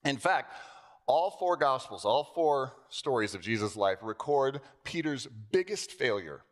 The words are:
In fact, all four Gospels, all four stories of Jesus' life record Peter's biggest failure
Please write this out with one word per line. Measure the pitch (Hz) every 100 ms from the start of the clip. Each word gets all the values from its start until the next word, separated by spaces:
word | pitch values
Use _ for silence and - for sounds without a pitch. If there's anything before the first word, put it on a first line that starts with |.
In | 143 139
fact, | 180 175 - - - - - - -
all | 143 185
four | - 180 170
Gospels, | 147 131 - 98 101
all | 127
four | 147 - 156 143 131 - _
stories | - 151 127 104 95
of |
Jesus' | 90 110 104 107
life | 101 95
record | 110 107 - 143 135 139 - _
Peter's | - 165 156 139 135 113 104
biggest | 185 180 208 -
failure | - 131 101 82 69 _